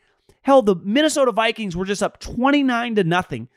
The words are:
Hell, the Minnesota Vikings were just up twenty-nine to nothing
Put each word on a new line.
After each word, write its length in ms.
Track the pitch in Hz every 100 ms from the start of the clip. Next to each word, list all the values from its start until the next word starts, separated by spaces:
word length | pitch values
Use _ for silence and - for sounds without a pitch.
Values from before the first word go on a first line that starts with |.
| _ _ _ _
Hell, 180 | - 262
the 160 | 208 180
Minnesota 560 | 190 240 311 302 262
Vikings 420 | 214 226 226 208
were 120 | 165 190
just 160 | 202
up 180 | 190 -
twenty-nine 760 | - - 262 285 269 240 240 214
to 80 |
nothing 440 | 170 175 185 127 117